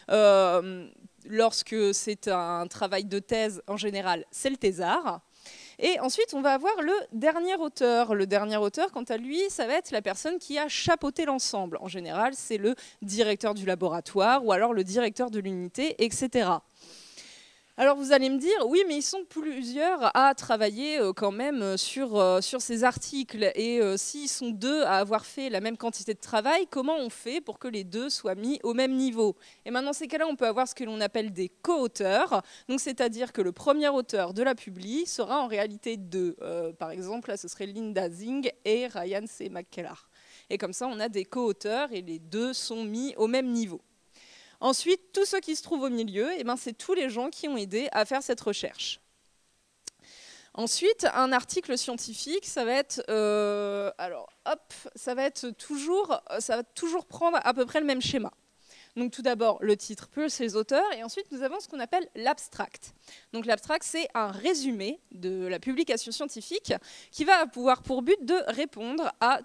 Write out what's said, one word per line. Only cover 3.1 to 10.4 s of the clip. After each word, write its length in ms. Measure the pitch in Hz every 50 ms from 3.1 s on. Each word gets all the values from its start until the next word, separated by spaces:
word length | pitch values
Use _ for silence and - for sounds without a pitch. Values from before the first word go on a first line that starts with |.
| 196 202
thèse, 420 | 196 - 240 220 220 214 196 175 -
en 100 | - 202
général, 480 | 208 208 208 196 196 185 185 175 165 156 -
c'est 200 | - - - 269
le 60 | 269
thésard. 640 | - - 196 185 165 180 175 214 262 320 233 175 170 - _ _ _ - - - - - - - -
Et 180 | - 349 359 -
ensuite, 340 | 247 262 - - 453 -
on 100 | 320 269
va 100 | 269 285
avoir 280 | 269 269 294 392 453 370
le 140 | 302 311 392 415 - -
dernier 460 | 220 226 240 311 320 339 339 370 381
auteur. 580 | 330 320 302 - - 262 240 233 233 240 220 214
Le 140 | 202 190 196
dernier 280 | 202 202 208 214 214
auteur, 360 | 214 208 202 - 302 349 381
quant 100 | - 262
à 140 | 240 - 233
lui, 340 | 220 233 262 294 349 392 392
ça 160 | - - 247
va 60 | 226
être 180 | 285 349 - -
la 100 | 269 214
personne 380 | 202 202 196 - - 311 359
qui 220 | 339